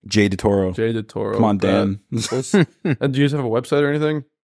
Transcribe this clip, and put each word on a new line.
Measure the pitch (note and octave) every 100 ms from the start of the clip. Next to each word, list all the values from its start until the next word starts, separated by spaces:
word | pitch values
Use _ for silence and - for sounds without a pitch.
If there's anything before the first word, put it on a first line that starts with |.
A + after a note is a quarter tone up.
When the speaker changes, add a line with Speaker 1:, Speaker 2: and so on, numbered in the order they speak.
| G2+
Speaker 1:
Jay | G#2+ G#2
DeToro. | F#2+ G#2+ G2 F#2+ F#2
Speaker 2:
Jay | A2+
DeToro. | A2+ G#2+ - G#2 G#2
Speaker 1:
Come | A2
on, | G#2
Speaker 2:
Bet. | G2
Speaker 1:
Dan. | G2 G2+ G2 _
<laughs> | A#2 G#2+ B2 C3 G3+ D#3 _ F3+ C3+
Speaker 2:
And | C#3
do | C3
you | C#3+
guys |
have | C#3+ B2
a |
website | A2+ B2 D3
or | D3
anything? | D3 D3+ D3+ C3+ _